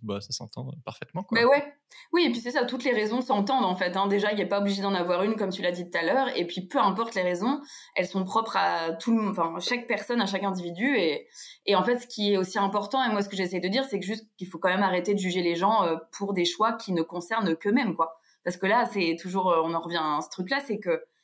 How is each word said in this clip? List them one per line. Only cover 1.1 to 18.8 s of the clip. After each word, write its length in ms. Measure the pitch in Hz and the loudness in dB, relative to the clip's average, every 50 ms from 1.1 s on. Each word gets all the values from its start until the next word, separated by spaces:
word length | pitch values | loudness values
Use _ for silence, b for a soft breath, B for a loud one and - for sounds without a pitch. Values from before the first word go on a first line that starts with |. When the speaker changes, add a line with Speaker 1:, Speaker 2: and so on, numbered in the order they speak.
| - 175 202 | -10 -10 -6
Speaker 1:
quoi. 140 | - 226 240 | 0 2 4
Speaker 2:
Mais 60 | 233 | 6
ouais. 180 | 254 285 294 285 - - _ _ B B B B B 320 | 6 6 4 2 -2 -12 _ _ B B B B B 2
Oui, 100 | 349 339 | 4 4
et 40 | 247 | 4
puis 100 | 233 240 | 2 0
c'est 120 | - 240 | -2 0
ça, 140 | 254 277 240 | 0 0 0
toutes 180 | 240 254 247 247 | 0 -2 -2 0
les 80 | 262 240 | 0 2
raisons 260 | 214 214 208 233 254 | 2 2 0 0 0
s'entendent, 440 | 247 - 214 202 202 277 269 262 214 | 0 2 2 2 2 2 2 2 2
en 100 | 185 180 | 2 0
fait, 220 | - 185 180 180 | 0 -2 0 0
hein. 100 | 190 202 | 0 2
Déjà, 240 | 196 202 202 202 208 | 2 2 2 2 2
il 40 | 208 | 0
n'y 80 | 202 185 | 0 0
a 20 | |
pas 140 | 190 202 202 | 0 0 0
obligé 220 | 202 202 196 196 | 2 0 0 0
d'en 120 | 202 196 196 | 0 0 0
avoir 300 | 180 170 175 175 180 196 | 0 2 2 2 2 2
une, 120 | 220 220 | 0 0
comme 140 | 214 202 185 | 0 -2 -2
tu 120 | 180 - | -2 -2
l'as 100 | 180 180 | -2 -2
dit 180 | 180 180 175 175 | -2 -2 -6 -4
tout 80 | - | -4
à 60 | 170 165 | -2 0
l'heure. 240 | 170 226 269 269 - - | 2 2 2 2 0 -2
Et 80 | - 170 | -4 -4
puis, 160 | 170 - 190 185 | -4 -6 -8 -8
peu 120 | - - 277 | -4 0 0
importe 360 | 214 196 185 214 233 226 - | 2 2 0 0 -4 -2 -2
les 80 | 196 180 | -2 0
raisons, 380 | 180 180 175 202 254 294 285 B B B B B B _ | 0 0 0 0 0 0 -2 B B B B B B _
elles 120 | - 180 | -2 -2
sont 160 | 180 - 190 185 | 0 0 0 -2
propres 320 | 185 - 226 220 - - | 0 0 0 0 0 0
à 380 | 190 175 170 175 170 165 165 - | 0 0 2 0 0 -2 -4 -4
tout 180 | - - 233 | -2 2 2
le 100 | 226 220 | 2 4
monde, 100 | 214 196 180 | 2 0 0
enfin, 220 | 180 165 165 165 180 | 0 0 -2 -2 -4
chaque 280 | 175 - 247 240 233 | -4 -2 -4 -4 -2
personne, 340 | - 220 208 - - 240 240 | -4 -4 -2 -2 -2 0 0
à 40 | 196 | 0
chaque 180 | 190 196 185 202 | 0 0 -2 -2
individu. 520 | 196 185 185 175 175 170 175 233 285 277 | -2 -2 -4 -6 -6 -4 -2 0 2 2
Et, 300 | 208 175 156 143 - B B B B B B B B _ | 2 2 2 0 -2 B B B B B B B B _
et 100 | 196 196 | 2 2
en 80 | 185 185 | 4 4
fait, 160 | 233 247 240 | 2 2 0
ce 80 | - | -2
qui 240 | - - 214 208 202 202 | -4 -4 -2 2 2 2
est 40 | |
aussi 220 | 190 185 185 - 214 | 2 2 0 2 0
important, 440 | 196 196 196 208 202 208 269 262 254 | 0 2 0 0 0 0 0 2 2
et 80 | 226 | 2
moi, 100 | 214 202 | 2 0
ce 80 | 202 196 | 0 -2
que 60 | 196 | -2
j'essaie 240 | 185 185 180 190 175 | -2 -2 -2 -2 -2
de 80 | 175 | -2
dire, 160 | 185 202 262 269 | 0 0 0 0
c'est 140 | 269 208 190 | 0 -2 -2
que 60 | 175 | -4
juste 220 | 190 220 220 - - _ | -4 -6 -6 -8 -14 _
qu'il 100 | - 180 | -10 -8
faut 120 | - - 160 | -8 -4 0
quand 100 | - 180 | 0 0
même 140 | 185 208 202 | 2 2 2
arrêter 300 | 185 180 180 180 208 202 | 2 2 0 0 0 0
de 60 | 185 | 0
juger 220 | 185 180 175 180 | 0 0 0 0
les 140 | 175 170 170 | 0 0 0
gens, 280 | 170 190 208 226 214 185 | 2 2 4 4 4 2
euh, 120 | 165 160 160 - - - | 2 0 -2 -6 -12 -8
pour 160 | - 202 196 196 | -6 -4 -2 0
des 120 | 180 175 | 0 0
choix 280 | 170 - - 214 233 233 | 0 0 2 0 0 0
qui 200 | 233 - 202 175 | -2 -4 -2 0
ne 80 | 165 | 0
concernent 540 | 165 - 175 175 - - 220 226 202 170 165 | 0 -2 -4 -4 -2 0 0 0 2 0 0
qu'eux-mêmes, 380 | - - 202 226 285 247 196 160 | 0 2 2 2 4 2 2 0
quoi. 240 | - 160 - b b b b b b _ | 0 -2 -2 b b b b b b _
Parce 140 | 175 175 | -6 -4
que 100 | - 196 | 0 2
là, 200 | 190 220 247 | 2 4 4